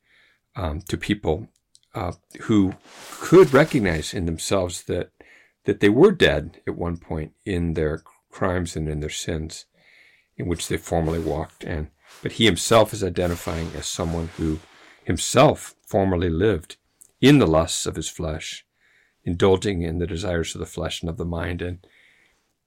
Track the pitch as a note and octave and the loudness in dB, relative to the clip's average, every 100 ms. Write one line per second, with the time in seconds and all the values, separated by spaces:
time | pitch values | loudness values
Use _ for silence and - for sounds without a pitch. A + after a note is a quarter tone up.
0 | _ _ _ _ _ - E2+ D2+ - - | _ _ _ _ _ -8 -6 -6 -6 -6
1 | - G#2 E2 D#2 A2 _ _ _ _ A#2 | -2 -2 -2 -2 -6 _ _ _ _ -8
2 | F2+ E2+ _ - - G#2+ F#2+ G2 - - | -8 -10 _ -10 0 2 2 -2 -16 -20
3 | - - - E3+ F3 C3+ D#3 C#3+ G2 D#2+ | -18 -12 6 8 10 6 4 2 2 0
4 | - G2+ E2+ D#2+ - G2 F2+ - - F2+ | -4 -6 -4 -4 -2 -2 -2 -6 -6 -6
5 | - _ - _ _ _ - G2+ G2+ A#2 | -6 _ -20 _ _ _ -4 2 4 6
6 | G3+ F#3 E2+ D2 E2 - - E2 F2 E2+ | 6 6 2 2 -4 -10 -10 -6 -6 -6
7 | - D#2+ D#2 _ - F2+ E2+ E2 D#2 D#2+ | -8 -10 -10 _ -6 -4 -2 -2 -2 -4
8 | - _ _ - F#2+ F2+ E2+ - D#2 D2+ | -10 _ _ -6 -2 -2 -4 -6 -6 -4
9 | D2 - - D#2+ D#2+ - - _ _ _ | -6 -8 -6 -6 -8 -14 -20 _ _ _
10 | _ _ _ - - E2+ - F2+ - E2+ | _ _ _ -10 -6 -6 -4 -6 -2 -2
11 | D#2+ E2 D#2 D2 E2 - - E2 D2+ _ | 0 -2 -4 -4 -8 -12 -8 -8 -8 _
12 | _ - - - A2 E2+ - A#2 G#2+ G#2+ | _ -12 -8 2 2 2 4 4 4 0
13 | F#2 F2 F2+ E2+ - E2 E2 D2 - - | -4 -2 -2 -2 -6 -6 -6 -8 -8 -6
14 | E2+ E2+ E2 - E2 D#2 - _ - _ | -4 -4 -6 -4 -4 -4 -8 _ -20 _
15 | - F2+ - A#2 C#3+ F#2 - - - G#2 | -6 -4 0 4 4 4 -6 -20 -4 0
16 | F#2+ F2 F2 D#2+ G#2+ F2 - - _ _ | 2 2 0 2 2 0 -4 -20 _ _
17 | - _ B2+ D3 F2+ D#2 D#2+ - E2 E2 | -20 _ 6 8 6 4 2 -2 -6 -6
18 | D#2 - D#2+ D#2 - - _ _ _ _ | -8 -8 -8 -8 -10 -16 _ _ _ _
19 | _ _ - F2 G2 F#2 G#2 F2+ E2+ E2+ | _ _ -6 2 4 4 2 -2 -4 -4
20 | E2+ E2 F#2+ E2+ D#2+ - F2 - D#2+ - | -4 -4 -4 -4 -4 -8 -10 -8 -8 -6
21 | E2+ E2 E2+ E2+ E2+ F2 F2 F2 _ _ | -8 -6 -6 -6 -6 -6 -8 -10 _ _
22 | _ _ _ _ _ _ | _ _ _ _ _ _